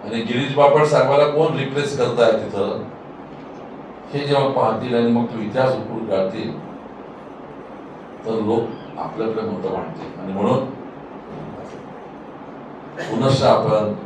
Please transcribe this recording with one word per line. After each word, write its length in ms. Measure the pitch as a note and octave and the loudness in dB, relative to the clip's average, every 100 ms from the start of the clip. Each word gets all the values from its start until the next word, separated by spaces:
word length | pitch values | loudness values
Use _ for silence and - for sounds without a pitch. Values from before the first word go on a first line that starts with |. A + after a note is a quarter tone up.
आणि 180 | G2+ A2+ | -4 -4
गिरीश 340 | A#2 B2 C#3 C#3 | -2 -2 0 6
बापट 300 | C#3+ D3 D3+ | 8 8 6
साहेबाला 420 | D3 C3+ C#3+ D3 | 6 6 6 6
कोण 300 | D3 D#3+ - | 6 2 2
रिप्लेस 400 | C3+ C#3 C#3+ C3 | -2 -2 -2 0
करताय 340 | A#2+ A#2 A2+ | 0 6 6
तिथं, 520 | G#2+ G#2 G2+ G2 F2+ - - - - - - - - - - - - - | 6 0 -2 -2 -2 -6 -12 -16 -16 -16 -16 -14 -14 -14 -14 -16 -16 -8
हे 60 | C#3+ | -4
जेव्हा 300 | C#3+ C#3+ C3 | 2 4 4
पाहतील 460 | A#2+ A2+ A2 B2 A#2 | 4 2 2 2 4
आणि 160 | A#2 | 4
मग 140 | A#2 A#2 | 4 2
तो 140 | A2 | -2
इतिहास 300 | G#2 B2+ C3 | -2 2 2
उकरून 400 | A2 G#2+ A2 A2 | 2 -2 -6 0
काढतील, 600 | G2 F#2+ - - D2+ - - - - - - - - - - - - - - - - A2+ | 0 0 -2 -6 -8 -10 -14 -14 -16 -16 -16 -16 -16 -16 -16 -16 -16 -16 -16 -16 -10 -4
तर 60 | |
लोक 320 | G#2+ G#2+ A#2 - - - - | -2 2 2 0 -6 -12 -8
आपल्या 300 | - G#2+ A2+ | -8 -2 -2
आपल्या 160 | A2 | -2
मतं 300 | G2+ F#2+ F#2 | -2 -4 -2
मांडतील. 460 | F#2 E2+ - - - | -4 -6 -10 -10 -10
आणि 140 | F#2+ | -6
म्हणून 320 | G2 A2+ C3 - - - - - - - - - - - - - - - - - - - - - - - - | 0 2 2 0 -8 -12 -14 -14 -14 -14 -12 -12 -12 -12 -14 -14 -14 -16 -16 -16 -14 -14 -14 -14 -14 -14 -10
पुनश्च 440 | - A2+ C3 C3+ | -4 2 4 6
आपण 500 | B2 - - G#2+ G#2 G2+ | 6 6 6 2 2 -4